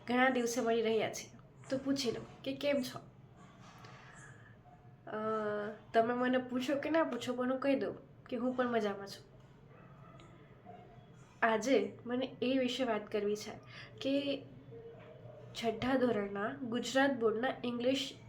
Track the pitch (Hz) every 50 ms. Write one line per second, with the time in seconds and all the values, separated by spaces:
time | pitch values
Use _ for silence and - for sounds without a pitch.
0 | - - 240 247 254 262 247 247 233 220 - 254 226 226 233 233 214 220 226 214
1 | - - - - - - - - - - - - - - 269 269 - 269 269 -
2 | 247 226 - - - - - - - 269 269 - 285 285 285 277 247 - - -
3 | - - - - - - - - - - - - - - - - - - - -
4 | - - - - - - - - - - - - - - - - - - - -
5 | - - 208 214 214 220 220 220 214 208 208 208 208 - - - - - - 226
6 | 226 240 247 247 254 247 254 254 254 - 240 254 254 302 285 277 - 302 302 330
7 | 311 277 247 233 - 247 240 247 247 247 262 262 - 277 262 220 202 170 147 -
8 | - - - - - - 262 220 247 254 254 254 247 240 240 226 208 202 196 202
9 | 196 196 - - - - - - - - - - - - - - - - - -
10 | - - - - - - - - - - - - - - - - - - - -
11 | - - - - - - - - 233 226 220 214 208 262 269 208 202 202 - -
12 | - 240 247 254 302 - - - - 247 269 269 254 240 - - 262 233 214 208
13 | 208 - - 208 202 208 208 208 - 220 - - - - - - - - - -
14 | - 269 277 285 285 277 277 - - - - - - - - - - - - -
15 | - - - - - - - - - - - - 233 226 214 - 240 247 277 247
16 | 247 240 220 208 202 196 202 202 208 240 277 269 269 220 226 240 - - - 269
17 | 277 277 269 226 233 214 208 220 247 262 - - - 247 240 233 247 254 277 277
18 | 277 - - - -